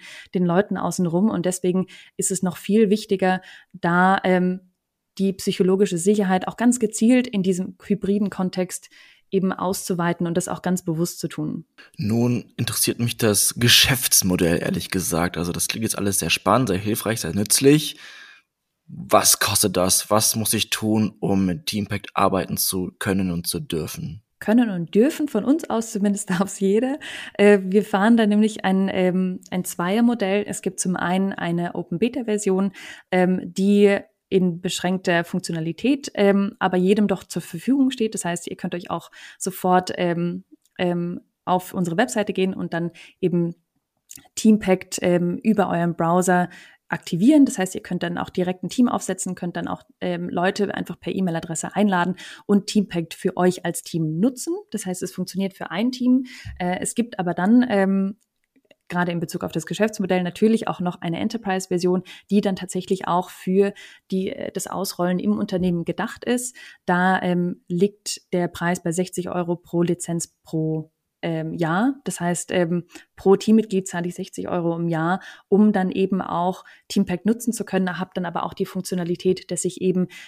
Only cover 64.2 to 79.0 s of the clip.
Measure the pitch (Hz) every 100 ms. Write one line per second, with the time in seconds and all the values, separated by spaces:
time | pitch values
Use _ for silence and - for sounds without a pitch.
64.2 | 190 - - 185 - 175 190 - 175 180
65.2 | 208 208 208 185 185 170 165 165 208 -
66.2 | - 247 247 - - - - 180 185 185
67.2 | 180 180 175 - - 175 202 - - -
68.2 | - 180 175 - 175 180 170 170 180 -
69.2 | 180 180 170 170 - 170 170 170 - 170
70.2 | - _ - 160 160 156 156 _ _ _
71.2 | 170 160 160 170 160 175 262 277 190 -
72.2 | 175 170 - 180 165 175 - - - -
73.2 | 190 196 - 220 214 190 185 175 175 175
74.2 | 190 - 185 180 170 170 170 160 165 185
75.2 | - - - 196 214 196 185 - 190 190
76.2 | - 170 180 185 - - - 202 190 175
77.2 | 208 233 - 214 196 190 185 170 185 190
78.2 | 175 175 170 - 190 185 - 180